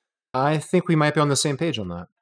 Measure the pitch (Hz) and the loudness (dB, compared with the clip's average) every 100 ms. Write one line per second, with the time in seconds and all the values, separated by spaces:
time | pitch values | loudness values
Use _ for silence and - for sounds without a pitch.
0 | _ _ _ 127 139 156 - 180 170 160 | _ _ _ -2 0 0 0 -2 2 2
1 | 151 151 147 135 151 139 165 120 92 87 | 2 2 2 2 0 -2 -4 -4 -6 -10
2 | 90 _ | -12 _